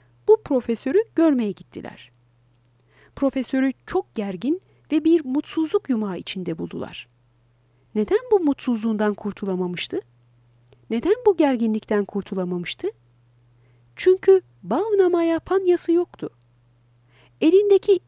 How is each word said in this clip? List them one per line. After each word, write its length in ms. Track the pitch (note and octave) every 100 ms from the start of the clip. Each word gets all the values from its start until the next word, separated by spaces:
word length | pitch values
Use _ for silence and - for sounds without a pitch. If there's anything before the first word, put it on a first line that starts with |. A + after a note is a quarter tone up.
| _ _ -
bu 140 | A4
profesörü 640 | - C4 A#3 A#3 C4+ E4+ A4+
görmeye 380 | - D#4+ C4 G#3+
gittiler. 580 | F3+ - - - - - _ _ _ _ _ _ _ _ _ _ -
Profesörü 560 | C#4 C4+ B3 C4 C4+ - -
çok 280 | F4+ -
gergin 460 | - G3+ F3+ A#3 F4+ _ _ -
ve 120 | D#4
bir 200 | D#4 E4+
mutsuzluk 640 | C#4 C4+ - - D#4+ G4+ -
yumağı 280 | A#3+ G#3 F3+
içinde 400 | - F#3+ F3 D#3+
buldular. 500 | E3+ E3 - - - _ _ _ _ _ _ _ _
Neden 240 | G#3+ G#3 G4+ B4+
bu 80 | G#4
mutsuzluğundan 760 | D#4 C4+ - A#3 A3+ G#3 G#3
kurtulamamıştı? 840 | G3+ G#3 - G3 F#3 F3+ F3 - F4 - _ _ _ _ _ _ _ -
Neden 240 | A3+ D4 A#4 A#4+
bu 100 | E4+
gerginlikten 680 | D4 B3+ A3+ G#3+ - G#3
kurtulamamıştı? 840 | G3 G3+ - F#3+ F3+ F3+ F3 - F#4 - _ _ _ _ _ _ _ _ _ -
Çünkü 460 | - F#4+ - F#4+ - _
Bhavnamaya 800 | F3 B3 A4 G4+ F4+ F4 E4 E4
Panyası 520 | - F#4+ F#4 F4 -
yoktu. 380 | E4+ F4 - - _ _ _ _ _ _ _ _ _ _ -
Elindeki 600 | D#4 F#4 G#4 G4 - F#4